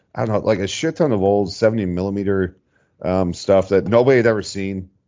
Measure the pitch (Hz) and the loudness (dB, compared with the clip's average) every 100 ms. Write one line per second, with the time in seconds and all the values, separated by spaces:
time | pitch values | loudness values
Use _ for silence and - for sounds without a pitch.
0 | _ 117 120 104 101 98 98 - 160 160 | _ -6 -4 -2 0 -2 -4 -4 -6 -2
1 | 156 104 98 101 92 - 110 110 92 90 | 0 2 2 0 -2 0 0 0 -2 -4
2 | 98 101 98 98 90 - _ _ _ _ | -4 -2 -2 -2 -2 -6 _ _ _ _
3 | - 92 90 85 - 95 92 98 87 117 | -2 0 0 -4 2 2 4 0 4 4
4 | 127 127 117 107 92 98 98 95 92 _ | 6 4 4 0 -4 -8 -6 -8 -12 _